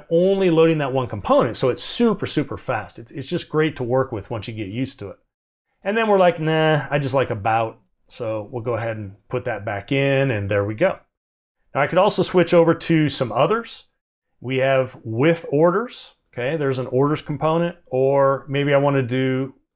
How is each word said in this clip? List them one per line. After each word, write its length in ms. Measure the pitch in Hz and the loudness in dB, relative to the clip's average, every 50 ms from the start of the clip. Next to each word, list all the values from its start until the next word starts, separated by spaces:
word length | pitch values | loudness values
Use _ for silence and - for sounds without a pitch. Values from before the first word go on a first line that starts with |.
| - - | -6 0
only 420 | 165 170 180 190 196 190 196 180 | 0 2 2 2 2 2 2 2
loading 280 | 160 160 165 165 160 151 | 4 4 4 4 4 2
that 140 | 143 127 131 | -2 -2 -2
one 160 | 131 123 117 | -2 -2 -2
component, 480 | - 101 - - 269 285 165 117 101 | -6 -8 -2 2 2 2 2 2 -2
so 120 | - - 127 | 0 0 0
it's 140 | 117 - - | 0 -2 -4
super, 440 | - - - 240 226 202 - - | -6 -2 2 2 2 2 0 -4
super 300 | - - 160 139 - 110 | -4 -2 -4 -4 -4 -8
fast. 440 | 95 - - 123 107 98 - - - | -12 -6 -6 -6 -6 -6 -10 -16 -18
It's, 100 | 117 - | -20 -14
it's 160 | - 147 123 | -12 -12 -8
just 220 | - 175 165 - - | -6 -6 -6 -6 -4
great 260 | - 156 156 156 156 | -2 0 0 0 -2
to 80 | - 127 | -4 -4
work 300 | 117 127 131 131 - 117 | 0 0 0 0 0 -4
with 180 | 101 - - | -10 -8 -8
once 160 | 120 107 - | -8 -8 -8
you 80 | - 110 | -8 -8
get 140 | 107 104 92 | -8 -8 -8
used 320 | 107 123 135 127 - - | -6 -6 -6 -6 -8 -12
to 80 | 104 95 | -14 -14
it. 100 | - _ _ _ _ _ _ _ _ _ _ _ _ _ - | -14 _ _ _ _ _ _ _ _ _ _ _ _ _ -6
And 160 | - 214 233 | -4 -2 0
then 80 | 226 | 2
we're 100 | 214 202 | 2 4
like, 220 | 190 180 180 160 160 | 6 6 4 4 2
"Nah, 480 | 156 156 160 160 156 156 156 147 131 - | -2 0 2 2 4 4 2 2 0 -2
I 120 | 147 147 | -4 -2
just 140 | 139 127 127 | -2 0 0
like 160 | 139 120 - | 0 0 0
about," 500 | 117 104 98 113 110 117 113 113 113 _ _ _ _ _ _ | -2 -4 -2 0 0 0 0 -2 -6 _ _ _ _ _ _
so 420 | _ - - 120 110 110 110 104 104 131 | _ -12 -8 -6 -6 -6 -6 -8 -8 -10
we'll 100 | 120 110 | -8 -6
go 120 | 127 117 | -4 -4
ahead 240 | 107 113 117 110 107 | -4 -4 -6 -6 -6
and 180 | 104 95 98 _ _ - | -10 -12 -14 _ _ -6
put 180 | - 123 120 | -6 -6 -4
that 180 | 123 110 101 101 | -4 -8 -6 -6
back 260 | 113 104 98 - - | -6 -6 -6 -4 -2
in, 400 | 139 135 139 139 139 135 139 135 | -2 0 2 2 2 2 0 0
and 180 | 113 104 101 98 | 0 -2 -2 0
there 160 | 104 101 101 | 0 0 0
we 120 | 104 107 | -2 -2
go. 240 | 110 170 190 - - _ _ _ _ _ _ _ _ _ _ _ _ _ _ - | 0 0 0 0 -4 _ _ _ _ _ _ _ _ _ _ _ _ _ _ -2
Now 60 | 135 | -2
I 80 | 143 - | -2 2
could 100 | 156 180 | 2 4
also 240 | 196 208 - 202 165 | 4 4 2 0 -2
switch 320 | - - 185 165 - 185 | 2 4 2 4 6 6
over 180 | 170 165 165 160 | 4 6 6 2
to 360 | 165 - - 170 156 151 139 | 0 0 0 2 2 2 2
some 240 | - - 131 110 107 | 0 -2 -4 -4 0
others. 540 | 120 143 160 214 233 226 - - - - _ _ _ _ _ _ _ _ _ _ _ | 0 2 2 0 -2 -4 -10 -16 -18 -20 _ _ _ _ _ _ _ _ _ _ _
We 180 | 113 123 131 127 | -8 -4 -2 0
have 380 | 131 135 135 131 131 - - - - | 2 2 2 2 0 -2 -6 -14 -10
with 420 | 113 113 120 139 165 165 165 - - | -8 -2 2 2 2 2 2 -2 -4
orders, 640 | 139 147 165 175 175 208 240 254 - - - - _ _ _ _ _ | 0 4 4 4 4 2 -4 -4 -10 -14 -16 -16 _ _ _ _ _
okay? 240 | 123 120 135 160 | -6 -4 -4 -2
There's 220 | 156 143 135 131 131 | -2 -2 -2 -2 -2
an 80 | 127 | -4
orders 340 | - 127 131 139 143 156 - | -2 0 2 2 2 0 -2
component, 580 | - - 151 135 151 156 160 170 170 175 175 - _ | -4 -8 -6 -2 0 0 0 2 0 -2 -4 -8 _
or 600 | - 131 131 135 135 139 139 139 135 135 131 - - | -6 -2 0 2 2 4 4 4 4 2 0 -4 -6
maybe 240 | 135 143 143 147 143 | -4 -2 0 2 2
I 60 | 139 | 4
wanna 240 | 139 143 139 139 127 | 4 4 2 0 0
do 520 | 113 127 131 131 131 131 131 135 135 - _ _ _ _ | 0 -2 0 0 0 0 -2 -4 -6 -8 _ _ _ _